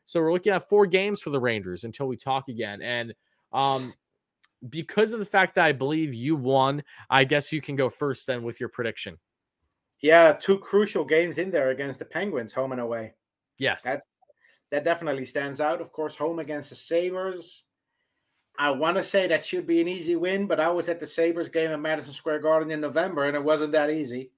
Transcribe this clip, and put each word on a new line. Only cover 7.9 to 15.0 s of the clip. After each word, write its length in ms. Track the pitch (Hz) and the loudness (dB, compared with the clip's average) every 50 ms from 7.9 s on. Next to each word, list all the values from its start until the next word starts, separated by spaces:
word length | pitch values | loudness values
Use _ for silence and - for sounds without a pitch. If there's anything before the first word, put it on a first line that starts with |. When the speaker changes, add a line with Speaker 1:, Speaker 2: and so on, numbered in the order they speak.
Speaker 1:
first 340 | - - 147 143 131 - - | -2 -2 -4 -4 -4 -4 -4
then 160 | - 123 120 | -6 -6 -4
with 180 | 117 117 113 - | -4 -8 -8 -6
your 100 | 123 110 | -8 -8
prediction. 500 | - - 117 113 - - - 98 85 82 _ _ _ _ _ _ _ _ _ _ _ _ _ _ - - | -6 -4 -6 -6 -6 -6 -12 -12 -14 -16 _ _ _ _ _ _ _ _ _ _ _ _ _ _ -14 -2
Speaker 2:
Yeah, 320 | - 147 165 170 165 160 147 | 4 8 10 10 10 8 6
two 240 | - - 190 196 | 4 2 2 2
crucial 480 | 196 - - 196 202 214 202 - 190 147 | 2 2 0 2 2 2 2 0 -4 0
games 320 | 131 156 160 175 170 139 | 2 2 2 2 0 -2
in 140 | 160 180 190 | -4 -4 0
there 180 | 175 151 131 131 | 0 0 2 2
against 300 | 131 131 139 139 127 - | 0 -2 -4 -8 -6 -10
the 60 | - | -12
Penguins, 480 | - - 165 196 208 165 123 113 107 - | -8 -6 -6 -4 -4 -4 -4 -6 -4 -4
home 180 | 131 131 131 | -4 -4 -4
and 100 | 131 123 | -4 -4
away. 320 | 120 117 117 113 110 107 _ _ _ _ _ _ _ _ _ - | -4 -4 -4 -6 -6 -10 _ _ _ _ _ _ _ _ _ -4
Speaker 1:
Yes. 240 | 135 120 98 - - | -2 -2 -2 -2 -4
Speaker 2:
That's, 240 | 127 139 139 - _ _ _ _ _ _ _ _ _ _ _ _ - | -6 -6 -6 -8 _ _ _ _ _ _ _ _ _ _ _ _ -4
that 120 | 143 147 143 | -4 -2 0
definitely 420 | 165 170 - | 0 -2 0